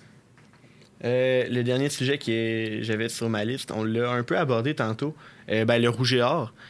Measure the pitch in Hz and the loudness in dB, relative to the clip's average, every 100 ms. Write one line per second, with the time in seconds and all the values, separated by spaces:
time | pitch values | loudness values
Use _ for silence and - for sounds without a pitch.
0 | - - _ - - - - - - - | -20 -20 _ -20 -20 -20 -20 -20 -20 -8
1 | 120 127 127 127 120 120 120 127 143 143 | -2 0 2 2 2 0 0 0 0 -2
2 | 127 143 131 113 113 113 110 110 113 107 | -2 -2 -2 -2 0 -2 -4 -4 -2 -2
3 | 113 - 117 110 107 131 - 110 110 113 | -2 -4 -2 -2 -2 -4 -6 -4 -2 0
4 | 120 123 120 185 156 117 123 151 113 110 | 0 -2 0 0 2 0 0 -2 -2 -2
5 | 143 156 - - - 110 113 117 120 113 | -6 -8 -16 -16 -2 2 4 4 4 2
6 | 127 127 120 165 117 - | 2 2 2 0 -4 -10